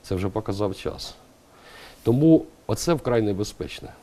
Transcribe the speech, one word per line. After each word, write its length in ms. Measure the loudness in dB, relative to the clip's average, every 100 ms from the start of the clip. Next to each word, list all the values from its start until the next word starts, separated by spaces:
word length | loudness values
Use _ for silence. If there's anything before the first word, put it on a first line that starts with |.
Це 140 | -4 -4
вже 140 | -2
показав 460 | -4 -6 -4 -4 -4
час. 400 | -8 -8 -14 -16 -20 _ _ -20 -20 -20 -20 -4
Тому 420 | 0 4 6 6 4 -14 -6
оце 260 | -4 0
вкрай 280 | 0 2 0
небезпечно. 640 | 0 -2 -4 -6 -12 -12 -16 -18